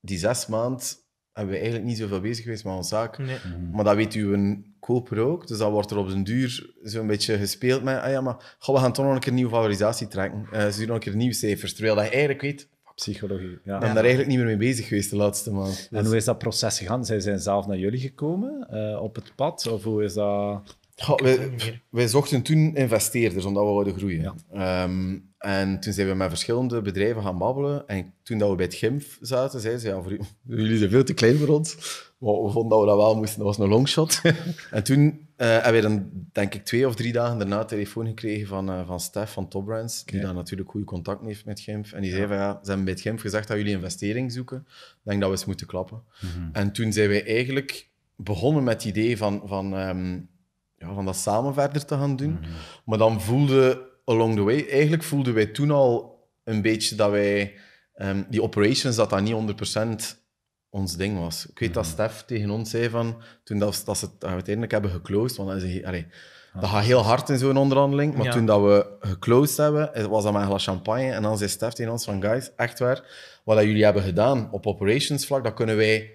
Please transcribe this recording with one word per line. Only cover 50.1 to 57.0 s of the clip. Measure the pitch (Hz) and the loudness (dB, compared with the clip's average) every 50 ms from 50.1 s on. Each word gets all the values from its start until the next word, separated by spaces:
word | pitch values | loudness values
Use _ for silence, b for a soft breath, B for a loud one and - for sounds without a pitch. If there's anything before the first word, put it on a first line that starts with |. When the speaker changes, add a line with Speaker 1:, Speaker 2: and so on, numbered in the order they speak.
| 90 90 87 - _ _ _ _ _ _ _ _ _ | -6 -6 -10 -14 _ _ _ _ _ _ _ _ _
Speaker 1:
ja, | _ 85 85 98 | _ -14 -12 -8
van | 98 98 | -6 -4
dat | 95 92 | -4 -4
samen | - - - 101 107 123 139 139 | -4 -2 0 0 0 0 0 0
verder | 139 139 143 139 147 143 | 0 0 0 0 -4 -4
te | - 156 | -2 -2
gaan | 139 139 143 139 | -2 0 0 -2
doen. | 127 135 151 160 | -2 -2 -4 -4
Speaker 3:
Mhm. | 165 B 82 82 80 78 B B B B | -4 B -8 -10 -12 -12 B B B B
Speaker 1:
Maar | - 110 104 | -2 2 4
dan | 113 113 113 104 | 4 4 4 2
voelde, | 92 98 120 135 147 139 135 135 131 127 127 127 - - _ _ _ | -2 0 2 4 4 6 6 6 6 6 4 2 -4 -18 _ _ _
along | - 120 113 113 113 113 | 0 2 4 4 4 4
the | 104 101 | 2 4
way, | 101 117 147 147 - | 4 2 2 0 0
eigenlijk | - 135 151 151 160 160 160 | 2 2 4 4 2 0 -2
voelden | - 143 143 135 123 120 | -2 -2 0 0 2 4
wij | 110 107 | 2 2
toen | 104 107 - 143 147 | 2 0 0 0 2
al | 151 143 139 127 120 113 - - - _ _ _ _ _ _ | 4 6 6 6 4 2 -2 -6 -18 _ _ _ _ _ _
een | - 113 107 98 | -2 -2 2 2
beetje | 110 110 107 110 - - | 2 2 2 0 -4 0
dat | 104 | 2